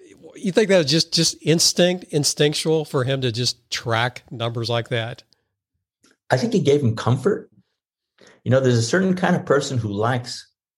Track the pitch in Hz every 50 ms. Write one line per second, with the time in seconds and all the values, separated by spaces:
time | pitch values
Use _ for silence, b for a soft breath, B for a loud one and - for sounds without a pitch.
0 | - - - - - - - - - 196 170 247 220 175 196 180 156 127 147 165
1 | - - - 165 165 - - - - 156 160 165 - - - - 175 180 180 180
2 | - - - 151 139 - - - 151 147 151 - - 160 156 160 147 - - 143
3 | 123 131 139 135 127 123 110 117 123 117 - _ _ - - - - 123 113 113
4 | 120 123 - - - - - 113 117 120 117 120 117 107 117 117 110 - 127 117
5 | 110 117 127 - - _ _ _ _ _ _ _ _ _ _ _ _ _ _ _
6 | b b b b _ - 131 131 240 226 - 185 143 139 139 147 139 113 110 -
7 | - 113 123 - - 196 214 - - - _ _ _ _ _ _ _ _ _ _
8 | _ _ _ b b b b b b 117 123 135 131 127 120 117 113 - - 185
9 | 190 190 180 180 180 175 180 156 - - 135 143 143 - 135 123 101 104 101 98
10 | 110 120 127 123 123 - - - - _ _ _ _ _ _